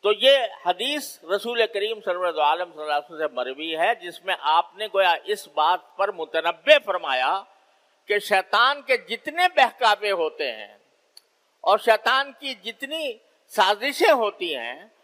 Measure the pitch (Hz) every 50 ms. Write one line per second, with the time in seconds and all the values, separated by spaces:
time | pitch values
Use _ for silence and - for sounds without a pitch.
0 | - 208 214 202 220 262 277 269 247 208 - - - 175 180 180 233 269 294 302
1 | - - - - - 160 185 202 - 233 240 233 226 214 220 202 202 220 226 214
2 | 202 208 180 180 185 175 165 156 151 147 156 170 180 175 160 151 151 151 147 147
3 | 147 151 170 156 156 147 131 123 123 127 131 139 156 165 160 156 170 202 240 233
4 | 175 175 170 - _ 190 185 - 139 147 156 170 175 - _ 190 214 208 - 196
5 | 190 180 165 - - 170 208 202 - 156 _ 151 151 160 180 175 - - _ -
6 | 196 202 208 175 160 - - 165 160 170 170 165 _ - 302 285 - 208 180 180
7 | 165 147 131 127 127 139 175 196 196 _ _ _ _ _ _ _ _ _ _ _
8 | _ - 208 208 196 - 208 196 185 - - 208 233 262 285 285 262 - 262 233
9 | 185 175 226 220 _ 311 294 339 359 359 359 - 269 226 - - 254 220 208 202
10 | 202 208 196 175 165 151 - - 156 131 113 110 104 101 104 _ _ _ _ _
11 | _ _ _ - _ _ _ _ _ _ _ _ - 180 196 214 - 233 220 214
12 | - 226 254 262 277 277 269 _ 285 277 262 202 180 220 220 _ 277 269 302 330
13 | 311 277 220 - _ _ _ _ _ _ - - 196 190 208 202 220 285 277 -
14 | 339 427 311 262 226 202 190 - 185 170 151 127 117 120 123 147 185 226 _ _